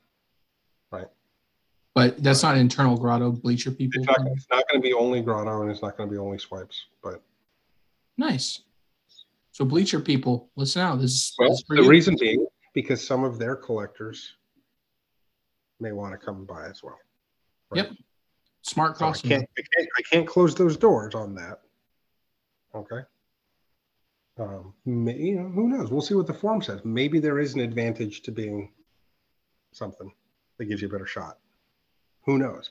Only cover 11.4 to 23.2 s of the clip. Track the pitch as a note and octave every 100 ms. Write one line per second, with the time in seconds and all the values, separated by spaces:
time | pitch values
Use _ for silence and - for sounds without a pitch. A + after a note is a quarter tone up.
11.4 | A#3+ - - D3+ C3 E3 F3 D#3+ A2+ A#2+
12.4 | - - _ C#3 - B2+ - C3 C3 A#2
13.4 | A#2 C3+ - A2 G2+ - A2 A2+ - -
14.4 | _ _ _ _ _ _ _ _ _ _
15.4 | _ _ _ - A2 G2+ G2+ F#2+ - F#2+
16.4 | F#2+ E2+ D#2 - - - _ _ _ _
17.4 | _ _ _ F3+ G3+ - _ _ _ _
18.4 | _ _ - D3+ D#3 D3+ D#3+ - C#3+ C#3
19.4 | B2+ - - E3+ - A#2+ - E3 D#3+ F3+
20.4 | E3+ - F3 D3+ A3 B2+ G#2+ A2+ G2+ F#2+
21.4 | E2+ - _ _ _ _ _ _ _ _
22.4 | _ _ _ A2 G2+ A#2 C3 _